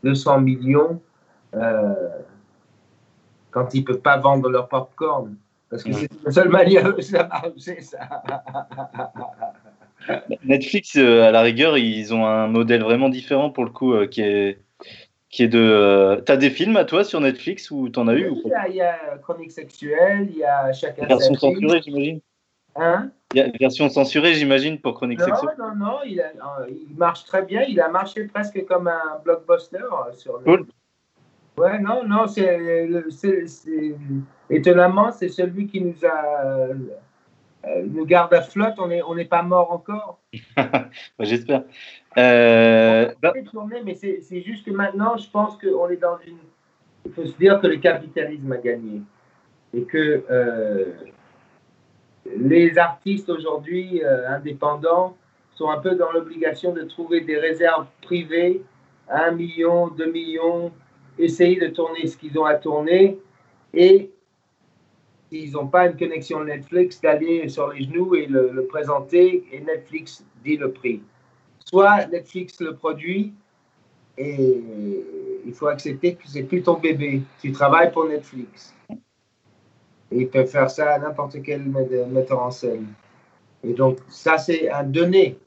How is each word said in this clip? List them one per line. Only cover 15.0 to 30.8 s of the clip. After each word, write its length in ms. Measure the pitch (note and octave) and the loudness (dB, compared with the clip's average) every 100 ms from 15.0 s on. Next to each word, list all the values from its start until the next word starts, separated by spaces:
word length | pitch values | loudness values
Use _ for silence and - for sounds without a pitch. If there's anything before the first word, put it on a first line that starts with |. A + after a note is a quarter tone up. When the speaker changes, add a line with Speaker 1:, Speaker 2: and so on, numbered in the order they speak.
| - _ _ | -20 _ _
Speaker 2:
qui 140 | - | 0
est 40 | A#2 | 2
de, 100 | A#2 | 6
euh, 600 | A2+ G#2+ G2+ G2 G2 G2+ | 6 6 6 6 6 4
t'as 160 | - C#3 | 4 4
des 140 | C#3 | 4
films 260 | C3+ F#3 A3 | 2 0 2
à 80 | |
toi 200 | E3+ D#3+ | 2 0
sur 160 | G3 F3 | 0 0
Netflix 500 | C#3 C3 - F#3+ - | 0 -2 -6 -8 -10
ou 180 | D3 B2+ | -6 -6
t'en 180 | A#2+ A#2 | -2 2
as 60 | |
eu 140 | A#2+ F#3+ | 2 0
Speaker 1:
Oui, 120 | D3 | -4
Speaker 2:
ou 40 | A3 | -4
pas ? 0 | |
Speaker 1:
il 20 | |
y 40 | |
a, 140 | A#3 F#3+ | -4 -4
il 80 | F#3 | -2
y 40 | |
a 360 | F3 E3+ D3+ C#3 | -2 -2 -8 -12
Chronique 300 | - E3 E3 | -10 -10 -10
sexuelle, 760 | E3 D3+ _ D3 D3+ F#3 G3+ G3 | -18 -20 _ -6 2 2 2 -4
il 60 | D#3 | -4
y 60 | |
a 280 | D3 C#3+ C3+ | -2 0 0
Chacun 340 | C3+ D3+ - B2+ | -4 -6 -8 0
Speaker 2:
Version 280 | C4 - | 2 4
Speaker 1:
sa 140 | C3+ C#3 | 2 0
vie. 60 | |
Speaker 2:
censurée, 260 | F#3 D3+ E3+ | 0 2 0
j'imagine. 380 | D3+ C#3+ C#3+ D#3+ _ _ _ _ _ - | 0 -4 -4 -6 _ _ _ _ _ -2
Speaker 1:
Hein ? 340 | E3 F3+ C4 _ _ | 0 0 -4 _ _
Speaker 2:
Il 40 | B2+ | 0
y 20 | |
a 80 | C3 A#2+ | 0 2
version 300 | C3 B2+ D3 | -2 2 0
censurée, 460 | C#3+ C3+ D3+ D#3+ | 2 0 2 2
j'imagine, 440 | D#3+ C#3+ C3+ C#3+ D#3 | 2 2 2 0 -4
pour 160 | C3+ | -6
Chronique 260 | A2+ B2+ A#2+ | -6 -6 -2
Speaker 1:
Non, 60 | F3 | 0
Speaker 2:
sexuelle. 280 | A3 C#4+ D4+ | 0 -2 -6
Speaker 1:
non, 160 | A3+ G#3 | -8 -6
non, 220 | G3+ C4 C#4 | -6 -6 -8
il 140 | F#3 | -6
a, 120 | D#3 D#3+ C#3 C#3 | -6 -8 -14 -12
euh, 60 | B2 | -12
il 280 | D3 D3 D3 | -14 -16 -2
marche 260 | E3+ E3 | -2 -2
très 180 | - F#3+ | -6 -6
bien, 200 | F#3+ G3+ | -4 -4
il 180 | C4+ G3 | -2 0
a 80 | D#3+ | 0
marché 360 | F3+ G3+ - | 0 -4 -8
presque 380 | G3+ G#3 G#3 G3+ G3 | -10 -8 -8 -8 -4
comme 220 | F#3 F3 | -2 -2
un 320 | E3 D#3+ D#3 | -4 -6 -8
blockbuster, 540 | D#3 E3+ E3 E3+ - F#3 | -2 -2 2 -2 -2 -12
euh, 340 | A#3+ - - | -8 -8 -10
sur 300 | B2+ - B2 | -14 -12 -8
Speaker 2:
Cool. 240 | B2+ E3 - _ | 2 0 0 _